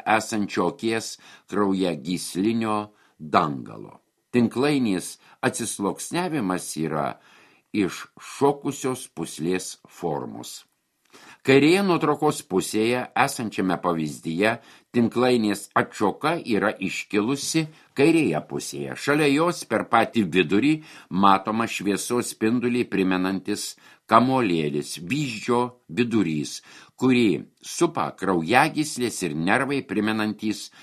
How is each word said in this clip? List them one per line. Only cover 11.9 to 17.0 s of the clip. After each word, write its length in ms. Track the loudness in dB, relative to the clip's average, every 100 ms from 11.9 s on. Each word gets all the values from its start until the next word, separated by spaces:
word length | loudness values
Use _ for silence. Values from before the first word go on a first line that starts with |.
| 2 2 2 0 -2
pusėje 600 | -2 -2 0 0 0 0 -2
esančiame 640 | 0 0 -2 -6 -2 0 0
pavyzdyje 800 | 0 0 -2 -6 -6 0 0 0 -8 -20 _
tinklainės 800 | 0 2 2 2 4 2 -2 -2
atšoka 600 | -2 -2 0 0 0 -2 -2
yra 280 | -2 0 0 0
iškilusi 920 | -4 -6